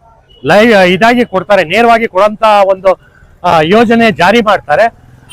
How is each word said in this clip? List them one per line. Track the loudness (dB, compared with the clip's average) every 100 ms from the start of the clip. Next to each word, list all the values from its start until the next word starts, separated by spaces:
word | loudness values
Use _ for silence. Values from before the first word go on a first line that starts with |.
| _ _ _ _ 0
ಲೈ-, | 2 2 2 2
ಇದಾಗಿ | 0 0 0
ಕೊಡ್ತಾರೆ, | -2 -6 -2 -2
ನೇರವಾಗಿ | 0 0 0 0 -2
ಕೊಡೋಂಥ | -2 -2 -2 0 0 0
ಒಂದು, | 0 -2 -4 _ _ _ _
ಆ, | -2 -2
ಯೋಜನೆ | 0 0 2 0 0
ಜಾರಿ | 0 0 0
ಮಾಡ್ತಾರೆ, | -2 -4 -2 -2 -2 -4 _ -20 -20